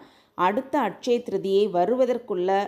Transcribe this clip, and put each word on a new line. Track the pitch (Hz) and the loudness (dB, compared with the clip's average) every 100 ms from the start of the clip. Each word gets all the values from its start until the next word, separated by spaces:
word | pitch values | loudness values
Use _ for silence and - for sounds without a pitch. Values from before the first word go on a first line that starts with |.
| - _ _ - | -10 _ _ -2
அடுத்த | 180 214 262 294 | 0 0 -2 -2
அட்சய | 254 - - 240 | -2 -4 -2 -2
திருதியை | - 190 185 196 208 | 0 -4 0 2 2
வருவதற்குள்ள | 175 180 254 247 240 - 190 180 196 | 2 2 2 2 0 -4 -4 0 0